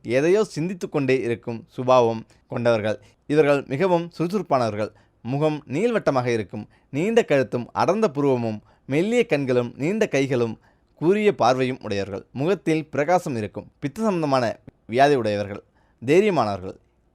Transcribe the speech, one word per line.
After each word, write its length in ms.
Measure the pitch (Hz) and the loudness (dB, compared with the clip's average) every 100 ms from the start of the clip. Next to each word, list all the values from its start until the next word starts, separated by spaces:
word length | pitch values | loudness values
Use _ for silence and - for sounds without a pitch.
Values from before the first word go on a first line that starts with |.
எதையோ 420 | 110 123 160 202 | -2 0 2 2
சிந்தித்து 440 | 208 - 170 190 190 | 0 -4 -6 -6 -6
கொண்டே 280 | 156 135 131 | -4 0 0
இருக்கும் 400 | 117 117 123 117 - | 0 -6 -8 -12 -12
சுபாவம் 560 | - 127 127 117 113 - _ - | -6 4 4 4 0 -10 _ -12
கொண்டவர்கள். 500 | 127 120 113 107 104 _ _ - | -2 0 2 0 -6 _ _ -2
இவர்கள் 340 | 147 147 143 - | 2 4 2 0
மிகவும் 420 | 135 190 175 170 | -2 0 0 -2
சுறுசுறுப்பானவர்கள். 800 | - 170 202 170 135 113 104 107 _ _ _ | -6 -4 -4 0 0 0 -2 -6 _ _ _
முகம் 360 | 117 139 156 151 - | -6 -2 -2 -2 -6
நீள்வட்டமாக 600 | 135 233 214 - 135 123 | -2 0 0 0 0 0
இருக்கும். 400 | 113 98 104 107 _ _ | -2 -4 -10 -14 _ _
நீண்ட 300 | 135 190 233 | -6 0 2
கழுத்தும் 460 | - 143 123 123 117 | 2 2 0 -4 -4
அடர்ந்த 360 | 98 123 202 214 | 0 0 2 0
புருவமும் 520 | 143 143 127 117 107 _ _ - | 0 0 0 -2 -6 _ _ -4
மெல்லிய 380 | 139 202 247 233 | -2 0 0 2
கண்களும் 460 | 147 131 123 120 - | 0 2 0 0 -4
நீண்ட 300 | 147 220 220 | -4 -2 0
கைகளும் 500 | 139 135 131 117 110 _ _ _ - | 0 0 0 -2 -6 _ _ _ -2
கூரிய 300 | 151 202 208 | 2 4 2
பார்வையும் 480 | 117 117 131 127 131 | 4 2 2 0 -4
உடையவர்கள். 440 | - 101 98 95 - | -4 -4 -4 -8 -10
முகத்தில் 540 | 117 151 160 - 160 147 | -6 -2 -2 -2 -2 -2
பிரகாசம் 480 | 127 147 180 175 120 | -4 0 0 0 -6
இருக்கும். 340 | 104 - - - | -6 -8 -14 -10
பித்த 180 | 143 175 | -10 -4
சம்பந்தமான 560 | 220 175 151 131 113 - - _ - | -2 -2 0 0 0 -4 -14 _ -4
வியாதி 300 | 117 143 139 | 2 4 4
உடையவர்கள். 480 | 107 101 101 101 _ _ _ - | 0 -2 -4 -10 _ _ _ -10
தைரியமானவர்கள். 760 | 113 165 214 165 107 98 92 - _ _ _ | 2 4 4 2 0 -2 -8 -16 _ _ _